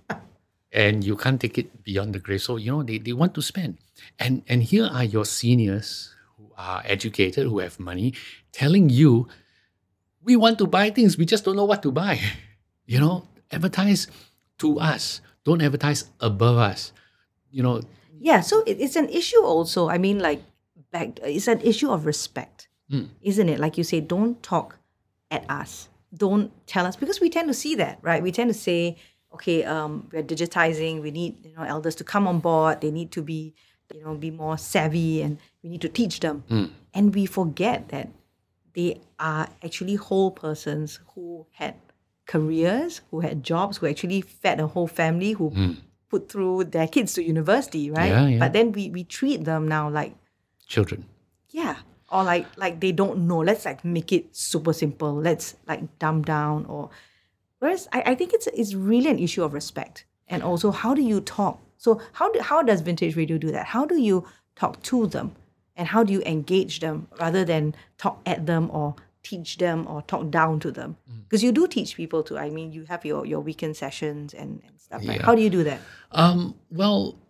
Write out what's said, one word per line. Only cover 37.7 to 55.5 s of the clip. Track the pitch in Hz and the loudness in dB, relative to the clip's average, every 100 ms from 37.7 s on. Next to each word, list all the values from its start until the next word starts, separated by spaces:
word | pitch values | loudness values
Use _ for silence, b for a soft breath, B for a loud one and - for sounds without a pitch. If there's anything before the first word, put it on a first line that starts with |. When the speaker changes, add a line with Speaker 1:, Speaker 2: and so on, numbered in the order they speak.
| - - | -2 -6
Speaker 2:
that | 139 - - _ _ _ _ _ 180 | -10 -12 -16 _ _ _ _ _ -4
they | 175 - _ - | -4 -4 _ -8
are | 156 156 160 - | -4 -4 -6 -10
actually | 170 - 185 202 | -14 -8 -4 -4
whole | - 190 190 | 0 2 2
persons | 190 156 151 151 151 151 - _ - | 0 -8 -6 -6 -6 -6 -10 _ -18
who | 175 170 156 | -16 -16 -18
had | - 147 - _ _ _ _ - | -12 -12 -12 _ _ _ _ -4
careers, | 165 156 160 170 233 339 - - | -2 0 2 2 0 -2 -8 -10
who | 160 | -6
had | 170 151 | -4 -4
jobs, | 127 165 202 202 | -2 -2 -2 -2
who | 156 | -4
actually | 147 175 190 | -2 -4 -4
fed | 185 - 190 156 | -4 -2 0 0
a | 156 | -2
whole | 180 170 | -2 -2
family, | - 160 170 202 | 0 0 0 -2
who | 208 156 | -2 -2
Speaker 1:
Mm. | 98 92 82 - _ _ | 0 0 -2 -12 _ _
Speaker 2:
put | 196 - | -6 -4
through | 202 185 185 170 | -4 0 0 0
their | 165 160 | 0 2
kids | 277 208 180 | 2 0 -2
to | |
university, | 165 160 156 226 - 160 147 | 0 0 2 2 0 -4 -2
right? | 156 90 | 0 4
Speaker 1:
Yeah, | 107 139 | 6 6
yeah. | 117 | 4
Speaker 2:
But | - | 4
then | 208 233 | 4 2
we, | 202 190 | 0 -6
we | 180 | -8
treat | 175 - 269 226 | -10 -4 -2 0
them | 160 160 156 | -2 -2 0
now | 156 151 | -2 -2
like | 151 143 - _ _ _ _ - | -4 -6 -10 _ _ _ _ -4
Speaker 1:
Children. | 113 98 101 - _ _ _ _ | 0 0 -4 -12 _ _ _ _
Speaker 2:
Yeah. | 311 277 143 - _ - | -6 -6 -6 -14 _ -4
Or | 190 | 0
like, | 185 175 175 - | 2 0 -2 -6
like | 185 165 | -6 -2
they | 190 | 0
don't | 165 196 196 170 | 2 0 0 0
know. | 170 | 2
Let's, | 165 214 165 | 2 0 -2
like, | 131 | -8
make | 175 170 165 | -4 -4 0
it | 175 - - | 0 0 -8
super | - 165 160 | -4 -2 0
simple. | 156 151 - 151 | 0 -2 -2 -4
Let's, | 147 160 - - | -2 0 -2 -4